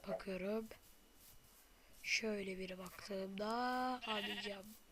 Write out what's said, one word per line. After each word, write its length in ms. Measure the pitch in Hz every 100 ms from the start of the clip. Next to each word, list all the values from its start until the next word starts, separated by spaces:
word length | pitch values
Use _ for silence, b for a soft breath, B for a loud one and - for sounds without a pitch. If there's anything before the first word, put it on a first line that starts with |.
| 202
bakıyorum. 600 | - - 185 190 220 220 - - - - - - - - - - - - -
Şöyle 560 | - - 220 208 190 185
bir 180 | 185 185
baktığımda 680 | 185 - - 190 190 196 208 233 247 254 254 247 226
anlayacağım 680 | 214 208 208 208 196 208 220 -